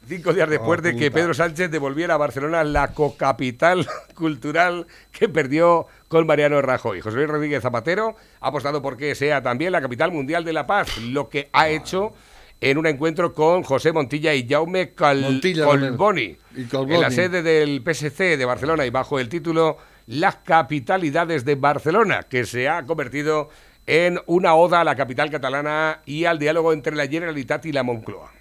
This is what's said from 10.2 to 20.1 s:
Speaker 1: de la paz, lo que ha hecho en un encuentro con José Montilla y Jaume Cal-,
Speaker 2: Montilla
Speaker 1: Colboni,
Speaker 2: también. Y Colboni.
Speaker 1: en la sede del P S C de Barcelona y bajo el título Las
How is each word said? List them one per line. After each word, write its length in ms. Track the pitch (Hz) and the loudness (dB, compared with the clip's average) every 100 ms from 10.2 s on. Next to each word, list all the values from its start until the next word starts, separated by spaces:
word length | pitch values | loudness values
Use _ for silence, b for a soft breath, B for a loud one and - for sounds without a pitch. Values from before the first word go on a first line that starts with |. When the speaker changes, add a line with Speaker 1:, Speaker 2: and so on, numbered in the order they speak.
| 131 165 | -4 -4
Speaker 1:
de 100 | 165 | -2
la 120 | 156 135 | -4 0
paz, 320 | 202 170 107 | 0 0 -6
lo 320 | 117 135 135 | -6 -6 -4
que 200 | 147 143 | -6 0
ha 160 | 139 156 | 2 4
hecho 440 | 156 - 185 214 B B B B B | 2 -4 -4 -4 B B B B B
en 160 | 127 139 | 0 2
un 100 | 160 | 2
encuentro 460 | 143 156 160 170 | 0 -2 0 -2
con 300 | - 156 180 | 2 4 4
José 280 | 165 135 156 | 2 0 2
Montilla 400 | 160 135 147 156 | 0 -2 -2 0
y 140 | 147 117 | 0 2
Jaume 460 | 143 165 185 180 | 0 0 -2 -4
Cal-, 280 | - 151 139 | 0 2 4
Speaker 2:
Montilla 440 | 135 131 180 170 151 | 2 0 0 2 4
Speaker 1:
Colboni, 680 | 143 135 127 196 190 107 76 | 4 2 2 2 2 -4 -8
Speaker 2:
también. 300 | _ 123 123 | _ -12 -6
Y 40 | |
Colboni. 260 | 135 135 165 | -4 0 2
Speaker 1:
en 60 | |
la 100 | 160 | 2
sede 300 | 127 180 180 | 2 0 0
del 400 | 165 160 151 143 | 2 2 2 -2
P 80 | 123 | -4
S 180 | 156 147 | -4 -4
C 280 | - 190 151 | -2 0 2
de 80 | 127 | 0
Barcelona 400 | 123 131 160 131 | -2 -2 0 0
y 40 | |
bajo 280 | 127 127 143 | -2 -2 -4
el 100 | 123 | -4
título 480 | 170 156 160 160 147 B B | -6 -2 2 2 0 B B
Las 300 | B | B